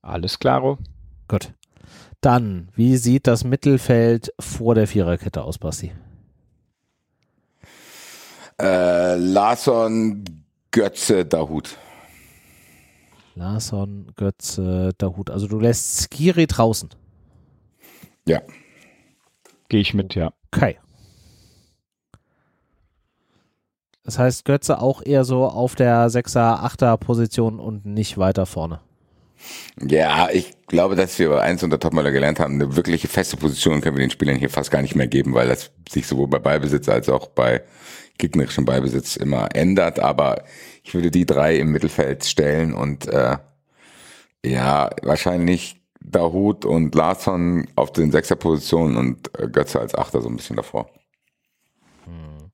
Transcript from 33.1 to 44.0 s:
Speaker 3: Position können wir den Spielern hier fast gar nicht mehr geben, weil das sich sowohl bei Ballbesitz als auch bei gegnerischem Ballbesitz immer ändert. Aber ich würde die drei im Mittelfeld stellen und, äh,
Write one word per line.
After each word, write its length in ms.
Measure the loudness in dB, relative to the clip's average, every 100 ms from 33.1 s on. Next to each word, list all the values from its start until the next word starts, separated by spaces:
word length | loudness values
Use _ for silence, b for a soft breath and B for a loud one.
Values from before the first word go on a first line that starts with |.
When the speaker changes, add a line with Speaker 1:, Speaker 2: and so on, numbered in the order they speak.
| -2 -2 -2
Speaker 3:
Position 460 | -2 0 0 2
können 140 | 0 0
wir 100 | -2
den 40 |
Spielern 260 | 0 0 0
hier 120 | -2
fast 220 | -4 -2
gar 100 | -2
nicht 140 | 0
mehr 140 | 0 0
geben, 260 | 0 2
weil 140 | 2 2
das 220 | 0 -6 _ -8
sich 180 | -6 -4
sowohl 220 | -2 0
bei 100 | 0
Ballbesitz 500 | 0 0 0 -2 0
als 220 | 0 2
auch 160 | -2 -2
bei 360 | -2 0 0 -4 B B B B _
gegnerischem 480 | -2 0 -2 0
Ballbesitz 520 | 0 0 0 -4 -6 -6
immer 380 | -2 -2 -2
ändert. 460 | 0 2 2 2 2
Aber 440 | 0 2 0 0 -6 B B B
ich 120 | -8
würde 160 | -2 0
die 160 | 2 2
drei 320 | 4 4 4
im 140 | 2
Mittelfeld 520 | 0 -2 -2 -2 -2
stellen 480 | -4 0 0 2 -2
und, 340 | -2 -6 -6 -2
äh, 300 | 0 0 -2 -8 _ _ B B B